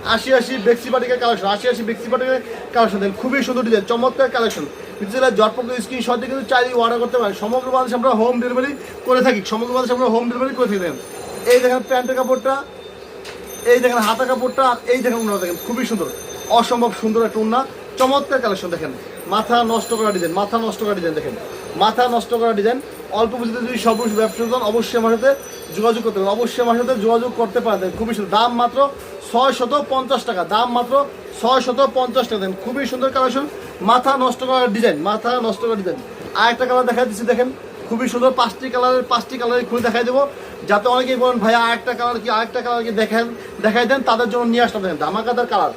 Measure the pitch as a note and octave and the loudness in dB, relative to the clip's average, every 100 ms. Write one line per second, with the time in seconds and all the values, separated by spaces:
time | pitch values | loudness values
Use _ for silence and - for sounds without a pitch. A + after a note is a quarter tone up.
0 | - A3 B3 C4 A3+ C4 G3+ A#3+ B3 B3 | 0 -2 4 2 2 0 2 2 2 0
1 | B3 B3 A#3+ G#3 G3 G3+ A#3+ A3+ A3 G#3 | 0 2 2 2 0 0 0 0 -4 -6
2 | A3+ B3 B3+ C4 - - - A#3+ A3 G3 | -2 0 0 0 -2 -12 -2 2 2 2
3 | G3 F#3+ C4 C#4 C4 B3 A3+ G#3+ G3 A#3 | -2 -2 -2 0 0 -2 2 2 2 0
4 | B3+ A#3+ B3+ B3+ A3 - C#3+ - - - | 0 2 0 2 -2 -2 -8 -10 -14 -10
5 | G3 B3+ B3+ G3+ G#3+ A#3 A#3+ B3 - B3+ | -6 2 2 4 2 0 -6 -6 -6 -6
6 | A#3 B3 A#3 C4+ B3 B3+ B3 B3 A3+ A#3+ | -2 -2 -2 -6 0 2 2 2 2 0
7 | A#3 B3 G#3 G3 G#3 B3+ C4 C4 B3 A#3+ | 0 0 0 -2 -2 -2 0 0 0 0
8 | B3+ A3 A#3 A#3+ B3 B3 C4+ C#4+ - - | 2 4 2 2 0 0 -2 -6 -12 -8
9 | - B3+ C4 G#3 - A3 A#3+ B3+ A#3+ B3 | 0 4 4 2 -2 -4 -2 -2 0 2
10 | B3 A3+ A#3+ B3 C4 A#3+ A#3 G3+ E3+ C3 | 2 2 0 -2 -2 0 0 0 -2 -6
11 | - - - - - B3 B3 B3+ G#3+ B3+ | -12 -14 -12 -6 4 4 6 0 0 -2
12 | B3 B3+ B3 B3+ C4 C#4 - - - - | 0 -2 0 0 0 -2 -6 -16 -18 -18
13 | - - - - - - A#3 B3 B3 A#3+ | -18 -16 -16 -16 -16 -4 4 6 6 4
14 | G#3+ A3+ B3+ B3+ B3+ B3+ C4 A#3+ - B3+ | 2 2 2 0 0 2 2 2 0 0
15 | B3 A#3 G#3+ G3+ F3+ F3 - A#3+ - A3 | 2 0 0 -2 -2 -6 -6 -4 -2 -2
16 | C#3+ - - - - A#3 - B3 A#3 G3 | -4 -6 -12 -12 2 2 4 2 0 0
17 | A3 A3 A3 A3 A3 A#3+ C4+ - - - | 0 0 0 0 0 0 -2 -10 -14 0
18 | C4 C#4 C#4 C4 A3+ F#3+ F3+ E3 D3+ B2+ | 2 2 2 0 0 -4 -4 -6 -6 -10
19 | - - - G3+ A3 A#3+ A3+ A3+ - A3+ | -14 -14 -2 -2 2 2 2 0 -2 0
20 | G#3+ F#3+ E3+ F3+ G3+ A#3 A3+ - G#3 F#3+ | 0 0 -2 -2 0 -2 -2 -4 -2 -2
21 | E3+ D#3 C3+ A2+ - - - D#3 A3 A#3+ | -2 -2 -6 -8 -12 -14 -10 2 2 4
22 | B3 A#3 - A#3 A3+ G3+ G#3 C4 - - | 2 2 0 0 2 2 2 0 -6 -14
23 | - G3+ A3+ A#3+ A#3 A#3 A#3 A#3+ A#3 A3 | -6 0 0 0 -4 -4 -4 0 2 2
24 | A#3 G#3 A3 - A#3 B3 G#3+ A3+ A3+ A#3+ | 0 2 0 0 -2 0 2 0 0 2
25 | A3+ A3+ C4 C#4 - - - D#3+ A3+ A3+ | 2 4 4 2 -4 -14 -10 0 2 2
26 | A3+ G3+ G3 A3 A#3 - A#3+ A#3 B3 B3 | 0 0 0 0 -2 0 2 4 2 2
27 | A3 A#3 B3 - A3+ A#3+ A3 F#3+ F#3 F#3 | 2 2 0 -2 -2 0 0 0 -2 -4
28 | A3+ G#3+ F#3 G3+ A#3+ A#3+ A#3+ A#3+ C#4 - | -4 -4 0 2 2 2 0 2 0 0
29 | - - - A3+ C4+ B3 A#3+ C#4+ - C4 | -14 -16 -2 2 2 2 0 0 0 -2
30 | C4 C4 - F#3 E3+ G#3+ A#3+ A#3+ A#3+ C4+ | 0 -2 0 -4 0 0 2 0 2 0
31 | C#4+ - - - A3+ B3+ B3+ B3 C#4 C4 | 0 -6 -14 -2 2 2 2 2 2 2
32 | B3+ A#3 A#3+ G#3+ F#3+ F#3 A#3 B3+ C4+ B3+ | 0 0 0 -2 -4 -6 -6 -4 -4 -2
33 | C4 C4+ B3+ B3+ C#4+ - - - F#3+ B3 | 0 2 2 0 -4 -10 -14 -2 2 4
34 | C4 C#4 B3+ B3 B3+ B3+ B3 G#3+ A3 D3+ | 4 2 0 0 0 2 2 2 2 2
35 | F#3 G#3+ A#3+ B3 A3+ G#3 A3+ G#3+ F3+ D3 | -2 0 0 0 -2 -2 -2 -2 -4 -6
36 | - - - - A#3 A#3 B3 B3+ B3 A#3 | -10 -14 -8 0 2 2 2 2 2 0
37 | B3 G3+ A#3 A#3 B3+ - - - - A3+ | 0 -2 0 2 0 -4 -14 -14 -6 -2
38 | B3+ B3 B3+ B3+ A#3+ - C4 B3 B3+ B3+ | -2 2 2 4 0 -2 -4 0 2 2
39 | A#3+ A#3+ - B3+ A#3 B3 A#3+ A#3 A#3 A3+ | 0 -2 -2 -4 0 0 0 0 0 0
40 | A#3+ C4 C#4 - - - - G3+ A#3+ B3 | 2 2 0 -4 -14 -12 0 2 4 2
41 | B3+ B3 B3+ B3 G#3+ A#3 A#3 A#3 B3 A#3 | 2 2 2 2 2 4 2 0 -2 -2
42 | A#3+ A#3 A3+ A3 A3+ B3 A#3+ A#3+ A#3 G#3+ | -2 -2 -2 -2 0 -4 -2 -2 -2 -2
43 | A3 A3 A#3 A#3 - - G#3+ A3 A3+ C4+ | 0 0 0 -6 -14 -2 0 2 2 2
44 | B3 A3 A#3+ A#3+ A#3+ A#3 A#3 G#3+ F#3 D3+ | 2 2 2 0 2 2 2 0 -4 -2
45 | D3+ F#3 G#3+ A#3+ A3+ G#3 D3+ | -2 -2 -2 0 0 0 0